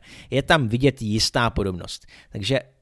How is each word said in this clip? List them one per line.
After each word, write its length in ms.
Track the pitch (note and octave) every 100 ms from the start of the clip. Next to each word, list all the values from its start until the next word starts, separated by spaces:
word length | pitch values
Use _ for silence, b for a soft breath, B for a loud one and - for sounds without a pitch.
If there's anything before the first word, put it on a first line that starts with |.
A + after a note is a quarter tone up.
| B B B
Je 120 | B2+
tam 260 | C3+ E3 A2+
vidět 340 | A#2+ C#3 C3
jistá 480 | A2 G#2+ - C3+ A#2
podobnost. 560 | - F#2+ F2+ - - - B B
Takže 280 | G#2+ G2 C3+ - _